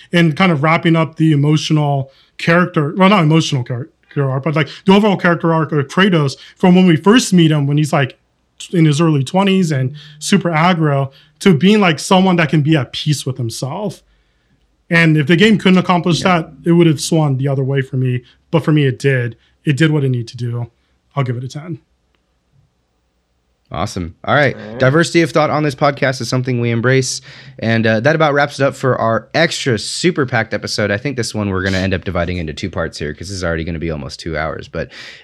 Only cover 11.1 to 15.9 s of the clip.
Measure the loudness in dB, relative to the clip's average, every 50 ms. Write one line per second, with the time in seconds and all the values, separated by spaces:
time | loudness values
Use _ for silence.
11.1 | -6 _ _ _ _ _ 2 4 4 4 4 4 4 4 4 2 0 -2 0 2
12.1 | 2 4 4 4 2 2 0 0 0 0 2 2 0 0 0 -4 -8 -6 -4 -2
13.1 | -2 -2 -4 -6 -8 -6 -8 -8 -8 -8 -10 -8 -8 -8 -8 -8 -10 -12 _ _
14.1 | _ _ _ _ _ _ _ _ _ _ _ _ _ _ _ 0 2 4 4 4
15.1 | 4 2 2 2 4 4 4 4 4 4 4 4 4 4 2 2